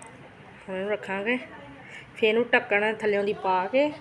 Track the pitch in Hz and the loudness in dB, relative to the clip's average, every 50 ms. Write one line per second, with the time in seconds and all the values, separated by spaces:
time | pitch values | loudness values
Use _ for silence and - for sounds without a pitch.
0 | - - - - - - - - - - - - - 196 185 185 196 208 208 202 | -18 -20 -20 -20 -20 -20 -20 -20 -20 -20 -20 -18 -12 -8 -6 -4 -2 -2 -2 -4
1 | - 196 190 196 202 233 254 254 254 - - - - - - - - - - - | -2 -6 -6 -2 0 0 -2 -2 -4 -10 -16 -18 -18 -18 -18 -20 -20 -18 -18 -18
2 | - - - - 226 214 220 233 240 233 247 233 - - 202 208 208 220 214 214 | -20 -16 -2 2 4 4 4 4 2 4 2 2 2 2 0 2 2 0 0 0
3 | 214 214 202 202 202 208 208 - - 190 185 185 185 202 254 269 294 302 294 - | 0 0 2 2 0 0 -2 0 0 2 2 2 0 2 2 2 2 2 0 -6